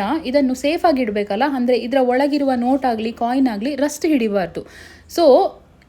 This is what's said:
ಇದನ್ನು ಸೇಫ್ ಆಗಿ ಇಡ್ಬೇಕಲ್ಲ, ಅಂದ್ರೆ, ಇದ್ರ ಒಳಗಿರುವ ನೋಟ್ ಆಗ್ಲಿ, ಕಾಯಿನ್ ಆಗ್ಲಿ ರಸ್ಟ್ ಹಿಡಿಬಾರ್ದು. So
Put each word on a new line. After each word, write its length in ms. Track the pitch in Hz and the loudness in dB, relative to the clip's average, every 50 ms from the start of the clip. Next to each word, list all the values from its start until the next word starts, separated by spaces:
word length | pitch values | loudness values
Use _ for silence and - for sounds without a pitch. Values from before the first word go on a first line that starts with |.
| 196 214 302 320 - | -4 -2 -2 -4 -4
ಇದನ್ನು 280 | 254 254 285 277 254 254 | 0 0 2 2 2 -2
ಸೇಫ್ 320 | - - 285 330 339 - | -2 -2 -2 -2 2 2
ಆಗಿ 160 | 339 285 262 | 2 2 2
ಇಡ್ಬೇಕಲ್ಲ, 420 | 254 214 208 214 202 202 202 208 277 | 0 -2 -2 -4 -4 -2 -2 -2 0
ಅಂದ್ರೆ, 300 | 302 269 254 240 240 254 | 0 0 -2 0 0 0
ಇದ್ರ 200 | 226 226 233 269 269 | 0 0 0 0 2
ಒಳಗಿರುವ 500 | 254 247 247 262 285 285 294 285 285 262 262 | 2 2 2 2 2 0 0 0 0 0 0
ನೋಟ್ 300 | 240 240 247 269 277 277 | 0 0 0 0 0 0
ಆಗ್ಲಿ, 260 | 254 226 220 220 233 | -2 -2 -2 -4 -6
ಕಾಯಿನ್ 360 | 226 - 240 240 254 277 269 | -6 -4 -4 -2 0 0 0
ಆಗ್ಲಿ 280 | 247 214 196 220 285 294 | 0 0 -2 -6 -6 -4
ರಸ್ಟ್ 300 | 254 285 294 - - - | -2 -4 -4 -4 -4 -2
ಹಿಡಿಬಾರ್ದು. 560 | 330 311 247 226 214 202 196 175 165 - 160 - - - - - - - - - - - | 0 0 0 0 0 0 -2 -4 -4 -8 -12 -14 -14 -20 -20 -20 -20 -20 -20 -20 -10 -2
So 360 | 339 339 285 247 349 392 302 - - - _ _ _ _ | 2 6 6 6 6 4 0 -4 -10 -20 _ _ _ _